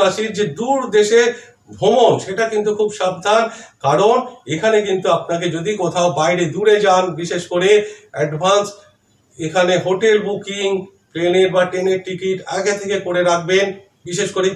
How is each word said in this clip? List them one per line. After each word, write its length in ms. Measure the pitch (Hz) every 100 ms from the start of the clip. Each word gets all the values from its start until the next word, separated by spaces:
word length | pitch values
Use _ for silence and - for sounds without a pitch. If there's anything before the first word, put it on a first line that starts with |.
রাশির 280 | 196 196 220 180
যে 80 | 202 139
দূর 200 | 247 277 233 208
দেশে 240 | 208 233 240 240 - _ - 104
ভ্রমণ, 360 | 196 247 220 - -
সেটা 180 | 190 226
কিন্তু 160 | 214 214 208
খুব 100 | 214 -
সাবধান, 440 | 185 175 202 220 220 - - _ 135
কারণ 300 | 151 208 240 - - 123
এখানে 240 | 160 220 214 196
কিন্তু 200 | 185 190 170
আপনাকে 280 | - 170 180 160
যদি 160 | 170 208
কোথাও 260 | 175 175 175 -
বাইরে 240 | 160 175 165 170
দূরে 200 | 214 208 202
যান, 180 | 185 180 156
বিশেষ 220 | 170 180 -
করে 180 | 180 190 208 208 - - -
অ্যাডভান্স 520 | 151 151 190 202 202 - _ _ _ _ _ -
এখানে 340 | 160 180 180 180 180
হোটেল 320 | 185 220 208 185
বুকিং, 400 | 202 196 196 196 190 180 _ _
প্লেনের 380 | 165 175 185 185
বা 100 | 180 180
ট্রেনের 300 | 185 190 185 185
টিকিট 320 | 180 190 185 - 185
আগে 160 | 190 202
থেকে 160 | 196 196 185
করে 140 | 180 175
রাখবেন। 360 | 170 165 190 196 190 _ _ 175
বিশেষ 200 | 180 190 190
করে 120 | 190